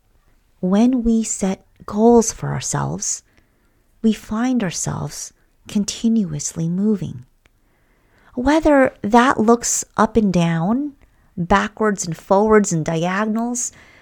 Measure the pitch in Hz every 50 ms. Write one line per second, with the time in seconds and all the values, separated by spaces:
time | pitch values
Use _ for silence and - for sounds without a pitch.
0 | _ _ _ _ _ _ _ _ _ _ _ _ - 180 190 202 233 247 262 254
1 | 220 233 226 226 220 - - - - 190 190 - _ _ _ _ - - - 208
2 | 220 233 240 233 226 - - - - 143 143 139 - - - 143 139 139 151 92
3 | - - - - - _ _ _ _ _ _ _ _ _ _ _ _ _ _ _
4 | - 226 208 - - - 214 214 240 254 262 240 208 175 156 - - - - -
5 | 147 147 - - - - - _ _ _ _ _ _ - - 214 202 208 - -
6 | - 226 226 226 202 170 151 147 - - - 165 165 165 175 180 202 214 214 185
7 | 165 - - 123 120 _ _ _ _ _ _ _ _ _ _ _ _ _ _ _
8 | _ _ _ _ _ _ _ 247 247 269 294 320 311 320 294 277 262 - - -
9 | - 202 208 240 240 269 - - 214 214 233 233 - - - - - - _ -
10 | 208 220 - 240 214 196 180 180 170 170 165 165 160 185 226 262 294 294 277 _
11 | - _ _ _ _ _ _ - 170 170 202 196 202 208 - - 220 214 202 185
12 | - 170 160 - - - 196 196 214 220 220 214 202 - 175 160 151 165 165 165
13 | 165 175 185 196 220 220 208 226 233 240 247 240 - - - - - - _ _